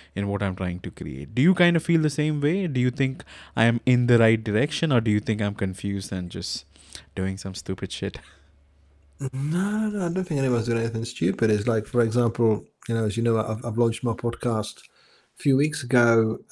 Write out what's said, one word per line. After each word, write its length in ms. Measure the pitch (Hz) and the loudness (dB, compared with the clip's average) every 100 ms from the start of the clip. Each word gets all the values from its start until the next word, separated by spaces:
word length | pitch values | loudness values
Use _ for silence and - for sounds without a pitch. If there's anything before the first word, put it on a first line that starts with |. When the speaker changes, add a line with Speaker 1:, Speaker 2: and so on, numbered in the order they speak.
| - 98 | -12 -6
Speaker 1:
in 120 | 101 | -2
what 160 | 101 | 0
I'm 120 | 101 92 | -2 -2
trying 240 | 92 90 | -4 -4
to 100 | 92 | -8
create. 420 | - 80 65 71 | -10 -10 -8 -6
Do 80 | 110 | 2
you 140 | 160 185 | 2 4
kind 200 | 175 170 | 4 2
of 80 | |
feel 180 | - 165 | 2 2
the 100 | 156 | 2
same 280 | - 151 151 | 0 -2 0
way? 260 | 143 190 180 | 0 0 -2
Do 120 | 127 | 0
you 120 | 123 | 0
think 320 | 123 135 127 - - - - | 0 -4 -4 -16 -20 -10 2
I 100 | 117 | 2
am 160 | 117 - | 4 4
in 220 | 123 120 | 2 6
the 120 | 117 | 6
right 240 | 113 113 110 | 6 4 2
direction, 400 | 104 143 - 160 | 0 0 -2 0
or 100 | 123 | 2
do 80 | 113 | 2
you 100 | 104 | 0
think 220 | 107 107 | 0 -2
I'm 140 | 104 101 | -2 -2
confused 560 | 95 92 101 98 95 | -6 -4 -4 -4 -4
and 180 | 92 87 | -6 -6
just 360 | 90 - - - - - - - - | -8 -8 -10 -12 -20 -20 -20 -12 -6
doing 220 | 95 95 | -4 -4
some 180 | 98 92 | -8 -10
stupid 360 | - 95 95 | -8 -6 -6
shit? 280 | - 98 - - - _ _ _ _ _ _ _ - 135 | -6 -6 -8 -18 -20 _ _ _ _ _ _ _ -10 -8
Speaker 2:
No, 560 | 131 147 175 202 214 214 | -4 -2 -2 0 -2 -2
no, 160 | 208 175 | -2 -2
I 40 | |
don't 100 | 180 | -2
think 160 | 180 143 | -2 -2
anyone's 280 | 135 117 110 | 0 0 0
doing 100 | 117 | -2
anything 240 | 113 113 113 | -2 -4 -6
stupid. 440 | - 170 - 110 | -2 -2 0 2
It's 160 | 104 113 | 2 2
like, 180 | 113 107 | 0 0
for 160 | 123 | 0
example, 640 | 113 120 117 123 113 107 - _ - | 2 2 2 2 2 2 -4 _ -4
you 80 | 113 | -2
know, 100 | 110 | 0
as 120 | 104 | 0
you 60 | |
know, 140 | 117 113 | 2 2
I've, 260 | 107 110 117 | 0 -4 -4
I've 120 | 110 | 0
launched 260 | 117 117 | 0 2
my 100 | 120 | -4
podcast 640 | 110 120 - 123 110 107 - - _ _ _ _ _ | -2 -4 -4 -2 -2 -4 -10 -20 _ _ _ _ _
a 40 | |
few 160 | 147 131 | 0 2
weeks 260 | 151 151 | 2 -2
ago, 560 | 123 127 120 113 110 110 - | 0 4 4 4 2 -2 -6